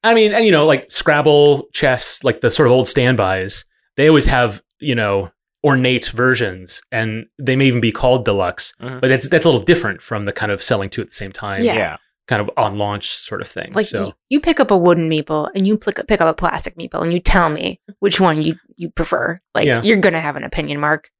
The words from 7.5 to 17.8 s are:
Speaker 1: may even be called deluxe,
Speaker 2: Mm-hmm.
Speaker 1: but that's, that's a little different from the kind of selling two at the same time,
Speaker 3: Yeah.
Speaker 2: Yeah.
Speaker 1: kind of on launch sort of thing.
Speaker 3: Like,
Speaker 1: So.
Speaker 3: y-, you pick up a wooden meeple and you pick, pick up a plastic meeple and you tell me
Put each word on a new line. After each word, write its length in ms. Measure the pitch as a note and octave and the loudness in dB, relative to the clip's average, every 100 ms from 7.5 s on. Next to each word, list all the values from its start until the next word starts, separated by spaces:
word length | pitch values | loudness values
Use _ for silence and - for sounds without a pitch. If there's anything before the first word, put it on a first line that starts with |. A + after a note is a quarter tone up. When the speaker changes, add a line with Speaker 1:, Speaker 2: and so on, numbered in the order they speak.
Speaker 1:
may 120 | B2+ C3+ | 2 2
even 160 | A#2+ | 2
be 100 | A2+ | -2
called 320 | - C3 B2+ | 0 0 2
deluxe, 480 | A2 G2+ F2+ - - _ | 0 -2 -2 -4 -12 _
Speaker 2:
Mm-hmm. 200 | A#2+ B2+ | -16 -4
Speaker 1:
but 80 | C3 | 0
that's, 200 | C3 - | 2 2
that's 160 | E3 | 2
a 40 | E3 | 2
little 140 | B2+ | 2
different 360 | G2 E3+ A2 F#2 | 2 2 0 -8
from 240 | - G#2+ | -8 -6
the 80 | G2+ | -6
kind 180 | - G#2+ | -6 -4
of 120 | G2+ | -4
selling 260 | - G#2+ G2 | -2 -2 -2
two 140 | - | -8
at 60 | G#2 | -10
the 60 | |
same 180 | - G2 | -10 -12
time, 300 | - G#2 G2 | -12 -8 -2
Speaker 3:
Yeah. 120 | A#3 | -2
Speaker 2:
Yeah. 220 | A#2 F2 D2 _ _ - | 0 -4 -8 _ _ -6
Speaker 1:
kind 120 | A2+ | -4
of 80 | G#2 - | -2 -2
on 220 | G#2+ G2+ | -2 -2
launch 320 | G#2 G2+ - | -4 -4 -8
sort 320 | - - - | -10 -10 -12
of 60 | F#2 | -10
thing. 240 | - - | -12 -6
Speaker 3:
Like, 100 | G#3 | -4
Speaker 1:
So. 200 | G#3+ G#2 | -4 -4
Speaker 3:
y-, 80 | G2 - _ | -6 -10 _
you 100 | C#4+ | -2
pick 180 | E4+ D#4+ | 0 0
up 120 | C4+ | 2
a 60 | G3 | 4
wooden 320 | F3 F3 D#3+ | 4 4 2
meeple 400 | D#3 D3 D#3 D3+ | -2 -2 -4 -4
and 120 | G3 F#3+ | -2 0
you 100 | G#3+ | 0
pick, 200 | - - - | -2 -6 -4
pick 140 | G#3 | 0
up 60 | E3 | 0
a 60 | |
plastic 420 | - F3 D#3 - - | 0 -2 -2 -8 -12
meeple 240 | - - | -10 -6
and 100 | E3 | -2
you 80 | F3 | -2
tell 300 | - G3 E3 | 2 2 2
me 280 | D3+ F3 F3+ | -2 -6 -10